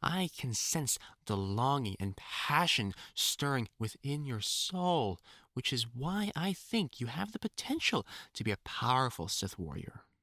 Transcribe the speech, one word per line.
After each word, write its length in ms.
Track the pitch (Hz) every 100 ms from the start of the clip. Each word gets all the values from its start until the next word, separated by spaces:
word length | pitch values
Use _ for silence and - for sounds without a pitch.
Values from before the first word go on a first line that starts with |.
I 280 | - 180 180 -
can 160 | 131
sense 460 | 110 - 165 139 - - - -
the 120 | 101
longing 580 | 98 101 127 143 113 95
and 160 | 98 95
passion 760 | - - - 147 175 - 101 - -
stirring 540 | - - - 143 139 113 _
within 460 | 110 - 139 147 143
your 160 | 113
soul, 800 | - - - 180 180 170 107 90 - - _
which 200 | - -
is 140 | 131 117
why 380 | 120 147 196 208 156
I 180 | 185
think 460 | 185 - 233 165 -
you 80 | 120
have 240 | 135 202
the 80 | -
potential 640 | 220 - - 311 - - - - -
to 100 | -
be 80 | 113
a 60 | 101
powerful 720 | - - 120 131 127 - 82
Sith 300 | - 95 -
warrior. 460 | 82 67 - - - _